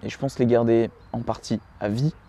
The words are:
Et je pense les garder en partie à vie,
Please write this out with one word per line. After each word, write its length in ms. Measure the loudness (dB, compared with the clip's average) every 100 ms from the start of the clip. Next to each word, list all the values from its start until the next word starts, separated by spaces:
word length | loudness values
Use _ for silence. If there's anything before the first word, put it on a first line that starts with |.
Et 60 | -12
je 100 | -8
pense 180 | -8 0
les 80 | 2
garder 460 | 4 4 4 2 -4 -12
en 60 | -8
partie 400 | -6 -8 -4 -6 -6 -8
à 100 | -4
vie, 240 | -2 -2 -4